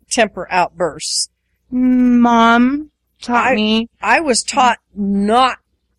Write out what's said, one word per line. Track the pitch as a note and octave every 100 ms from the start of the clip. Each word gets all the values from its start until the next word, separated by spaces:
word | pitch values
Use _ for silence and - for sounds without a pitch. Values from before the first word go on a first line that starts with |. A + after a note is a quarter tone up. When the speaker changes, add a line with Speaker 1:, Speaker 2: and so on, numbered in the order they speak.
| -
Speaker 1:
temper | - G#3+ - -
outbursts. | F#3 F3 E3+ E3+ C#3 - - - _ _ _ -
Speaker 2:
Mom | B3 B3+ B3+ B3 A#3+ A#3+ A#3 A3+ A#3 B3 D4 D4+ _ _ _
taught | - A#3+ A#3
Speaker 1:
I, |
Speaker 2:
me. | B3+ G#3+ A3 A#3 _
Speaker 1:
I | G#3 C4+
was | D#4 A3
taught | - C#4+ B3+ - _
not | G3 G3+ G3 G3+ A#3+ B3+ G#3 _ _ _